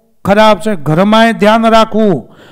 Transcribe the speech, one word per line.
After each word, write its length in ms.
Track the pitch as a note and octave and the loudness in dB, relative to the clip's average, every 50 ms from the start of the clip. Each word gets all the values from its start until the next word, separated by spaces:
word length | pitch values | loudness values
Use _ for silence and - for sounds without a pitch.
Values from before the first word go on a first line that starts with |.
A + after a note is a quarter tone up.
| _ _ _ _ _ | _ _ _ _ _
ખરાબ 340 | F3+ G3+ G#3 A3 A3 G#3+ F3+ | -2 0 2 2 2 2 0
છે. 160 | - G#3+ G#3+ | -2 -6 -6
ઘરમાંય 580 | E3+ C#3+ C#3 D#3 D#3+ F#3+ G#3 G#3+ A3 A3+ A#3 A3+ | -6 -4 -4 -2 0 0 0 2 2 2 0 0
ધ્યાન 340 | F3 F#3+ G#3 G#3+ A#3 A3+ | 0 0 0 0 2 0
રાખવું 680 | A3+ A3 A3+ A3 A3 A3 G#3+ A3 G#3 F3+ C3 G#2 - - _ - - | 2 2 2 2 0 0 -2 0 0 -2 -4 -6 -12 -20 _ -20 -20